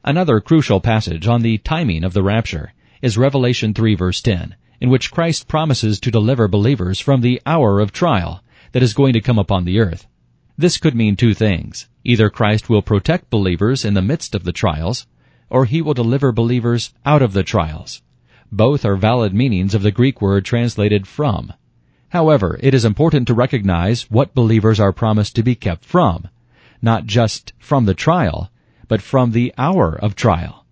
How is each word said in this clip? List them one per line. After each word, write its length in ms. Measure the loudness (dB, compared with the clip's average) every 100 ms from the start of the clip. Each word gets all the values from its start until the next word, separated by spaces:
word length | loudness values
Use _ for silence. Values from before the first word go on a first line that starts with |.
Another 360 | -2 -2 2 0
crucial 400 | 2 2 2 0
passage 480 | 2 0 -2 -4 0
on 140 | 0
the 160 | 0 -2
timing 440 | -4 -4 -2 -2
of 100 | -2
the 120 | 0
rapture 480 | 0 0 -2 -8 -12 _ _ _
is 140 | -4 0
Revelation 560 | 0 2 0 0 -4
three, 220 | 0 0
verse 260 | 2 0 -2
ten, 360 | -2 -2 -6 -16 _ _
in 100 | 0
which 220 | 0 0
Christ 340 | -4 -2 -4 -4
promises 540 | -4 0 0 0 -2
to 100 | -2
deliver 380 | 0 0 2 0
believers 500 | 2 0 0 -2 -4
from 220 | 0 2
the 200 | 2 -2 -2
hour 320 | 0 2 2
of 140 | 0
trial 500 | -2 0 0 -4 -10 _ _ -6
that 100 | 0
is 120 | 0
going 180 | 2 2
to 80 | 2
come 180 | 0 0
upon 260 | 0 -2
the 140 | 0 0
earth. 300 | 0 -4 -16 _ _ _ _ -2
This 200 | 0 0
could 180 | -2 0
mean 180 | 0
two 200 | 2 0
things. 540 | 2 0 -2 -6 -16 -20 _
Either 280 | -2 2 2
Christ 380 | 2 0 0 2
will 140 | 0
protect 480 | 2 -2 0 -2 _
believers 540 | -2 0 0 0 0
in 100 | 0
the 80 | 0
midst 320 | 0 -4 -6
of 80 | -8
the 100 | -6
trials, 540 | -4 -4 -2 -4 -6 -12 _ _ _ _
or 160 | 0
he 160 | 0 0
will 140 | -2
deliver 380 | -2 0 0 0
believers 600 | 0 0 0 0 -2 -4 _
out 180 | 0 2
of 100 | 2
the 120 | 0
trials. 580 | 0 -2 -2 -8 -14 -20 _ _ _ _ _
Both 340 | 0 2 2
are 120 | -2 0
valid 360 | 0 0 0
meanings 440 | 0 0 0 0 0
of 60 |
the 100 | 0
Greek 280 | 2 0 0
word 240 | 0 0
translated 640 | 0 -2 -2 -2 0 0 -4
from. 460 | -4 -4 -4 -8 -18 _ _ _ _ _
However, 500 | 0 4 4 2 0
it 140 | 2
is 100 | 4
important 440 | 2 2 2 2 2
to 60 |
recognize 760 | 0 0 0 0 0 0 -2 0
what 240 | 0 0
believers 460 | 0 2 4 2 4
are 120 | 2
promised 440 | 2 0 0 0 0
to 80 |
be 100 | -2
kept 300 | -2 -4 -6
from, 420 | _ 0 2 -2 -10 _ _ _ _ _
not 240 | 0 0 0
just 460 | 0 0 -2 -16 _
from 240 | -2 0
the 100 | 2
trial, 560 | 0 0 0 0 -4 -10 _ _ _ -4
but 120 | -4
from 300 | 0 0 2
the 240 | 0 -2 -2
hour 400 | -2 0 0 0
of 140 | -6 0
trial. 500 | 0 0 -4 -14 _